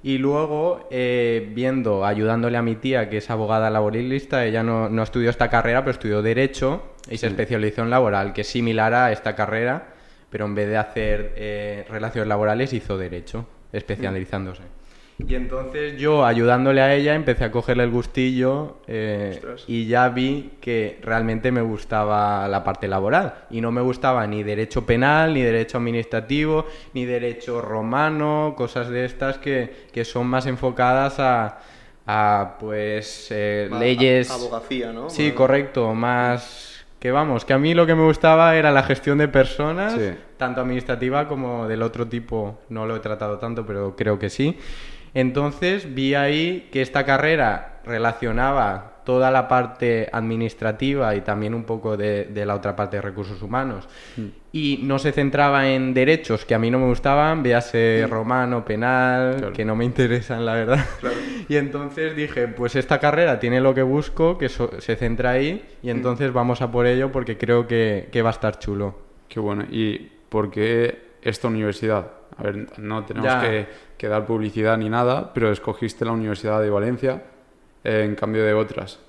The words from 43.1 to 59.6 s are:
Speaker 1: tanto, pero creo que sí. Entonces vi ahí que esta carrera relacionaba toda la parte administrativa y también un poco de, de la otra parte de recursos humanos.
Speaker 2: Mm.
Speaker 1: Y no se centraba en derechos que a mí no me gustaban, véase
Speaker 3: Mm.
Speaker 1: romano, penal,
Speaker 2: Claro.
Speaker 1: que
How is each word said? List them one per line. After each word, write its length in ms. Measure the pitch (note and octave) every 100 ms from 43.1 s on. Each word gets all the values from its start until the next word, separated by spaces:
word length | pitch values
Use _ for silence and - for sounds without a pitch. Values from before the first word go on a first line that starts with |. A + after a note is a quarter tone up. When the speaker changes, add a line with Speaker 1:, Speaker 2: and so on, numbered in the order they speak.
| G#2 G#2+ G#2
Speaker 1:
tanto, 260 | A#2 A#2
pero 300 | G#2+ G2+ G2+
creo 240 | F#2+ G#2+ G2+
que 100 | G2+
sí. 300 | - C#3+ F3+ - - - - - C3
Entonces 800 | B2+ C3 D3 C#3+ F3+ G3 E3
vi 200 | C3 C3+
ahí 540 | C#3+ C#3 D3+ E3+ F3+ -
que 100 | C3+
esta 220 | C3 C#3+
carrera 760 | C#3 E3 D3+ D#3+ A#2+ G2 - -
relacionaba 1080 | - A#2 A#2 A#2 A#2+ A2 C3 C#3 G#2+ F#2+ - -
toda 260 | - B2+ C3
la 160 | C3 B2+
parte 600 | B2+ A#2+ - A#2+ A2+ A2+
administrativa 1040 | A2+ A2+ A2+ A2+ - A2 G#2+ C3+ C#3 A#2
y 60 | G#2
también 340 | F#2+ G#2 G#2+
un 100 | A#2
poco 320 | A2 A2+ A2 G#2
de, 280 | G#2 G2+
de 220 | G2+ G#2 G#2
la 80 |
otra 200 | G2+ G#2
parte 220 | G2 G2+ G2+
de 60 |
recursos 380 | G2+ G2 G2 G2+
humanos. 440 | G#2 B2 C3+ G2+ - - - -
Speaker 2:
Mm. 60 | G#2 - -
Speaker 1:
Y 280 | D#3 D3 C#3
no 160 | C3+ C3+
se 140 | D3
centraba 560 | C#3+ C#3 C#3+ C#3+ C#3 C3+
en 240 | C3 C3
derechos 520 | B2+ C3 D#3+ - G#2+ -
que 80 |
a 40 | A2+
mí 120 | A#2
no 80 | B2+
me 80 | B2+
gustaban, 560 | A#2+ C#3+ C#3+ D3+ D#3+
véase 600 | B2+ A#2+ A#2+ A#2 A2+ A2+ A2
Speaker 3:
Mm. 40 |
Speaker 1:
romano, 540 | A2 A2 B2+ B2 A#2+
penal, 720 | A2 G#2+ A#2+ B2+ B2+ B2+ B2+ C3
Speaker 2:
Claro. 160 | G2+
Speaker 1:
que 120 | -